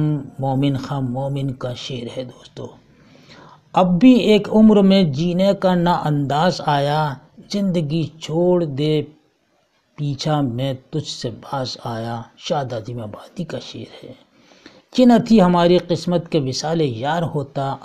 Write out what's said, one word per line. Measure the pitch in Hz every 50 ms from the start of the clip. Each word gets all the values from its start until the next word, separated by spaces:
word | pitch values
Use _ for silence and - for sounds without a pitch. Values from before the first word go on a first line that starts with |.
| 151 151 151 143 - - - -
मोमिन | 135 135 135 135 139 143 135 131
खां | - - 147 139 131
मोमिन | 120 120 131 139 139 143 139 135 139
का | 127 - 127 123 120
शेर | - - - 139 120 120 117
है | - 131 131
दोस्तों। | 120 - - - - _ - - - - - _ _ _ _ _ _ _ - _ - - - - - - - _ _ -
अब | 175 185 180 180 170
भी | 254 254 254 226 - 208
एक | 214 202 208 -
उम्र | - 214 220 220 214 208
में | 196 190 190 196 190 156
जीने | 131 143 170 180 170 180 190 202 190
का | 196 196 185 180
ना | 175 170 175 175
अंदाज | 156 - 151 147 143 143 135 139 151 170 185 175 - - 156
आया, | 147 143 143 143 147 156 151 147 127 - - _ _ - - -
ज़िंदगी | - 202 196 190 165 180 156 139 156 165 151 - - -
छोड़ | - - 156 170 175 180 180 175 170
दे | 151 135 131 151 151 156 151 147 147 - _ _ _ _ _ _ _ _ _ _ _ _ _ _ _ _ -
पीछा | 147 143 139 - - 160 151 147
मैं | 143 123 113 123 135 139 131 131 - _
तुझसे | - 156 147 - - - - 117
पास | 104 - - - - 135 131 120 - - -
आया। | 120 117 113 113 117 117 117 117 - _ -
शाद | - - 269 147 135 120 123
आदिम | 110 104 127 120 120
आबादी | 110 104 - - - - _ - 165
का | - - -
शेर | - - - - - - - - -
है। | - - - _ _ _ _ _ _ _ _ - - - _ _ _ - 247
ये | 254
न | 240 240 214
थी | 233 - 226 214
हमारी | 180 180 175 175 170 175 180 175
किस्मत | 175 - 175 156 - 175 175 165 170 -
के | - 156
विसाले | 135 131 127 - - 151 165 170 156
यार | 135 113 110 127 143 160 175 170
होता, | - - 147 131 - - 143 135 135 143 - -